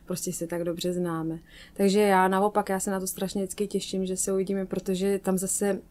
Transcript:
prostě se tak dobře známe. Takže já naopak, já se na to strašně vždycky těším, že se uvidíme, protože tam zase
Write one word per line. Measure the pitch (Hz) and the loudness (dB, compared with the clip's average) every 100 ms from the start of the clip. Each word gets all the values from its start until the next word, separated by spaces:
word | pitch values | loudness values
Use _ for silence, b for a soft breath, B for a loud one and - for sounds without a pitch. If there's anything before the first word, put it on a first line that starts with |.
prostě | B 180 - | B -6 -6
se | 175 170 | -6 -4
tak | 175 | -4
dobře | 170 170 180 | -4 -2 -2
známe. | 180 175 160 160 160 - B B | -2 -2 -2 -4 -6 -10 B B
Takže | - 202 202 | 2 4 6
já | 208 190 185 | 6 6 6
naopak, | 190 208 208 202 | 4 2 2 0
já | 190 | 0
se | 208 | -2
na | 190 | -2
to | 185 | -4
strašně | - 190 202 | -4 -4 -2
vždycky | 190 - 202 | -4 -4 -2
těším, | 196 - 190 185 | -2 -2 -2 -2
že | 185 | -2
se | - | 0
uvidíme, | 190 190 196 185 | 0 0 -2 -2
protože | 190 190 185 196 196 | -4 -2 0 0 0
tam | 190 190 | 0 0
zase | 190 - 202 185 - | 0 0 0 -2 -6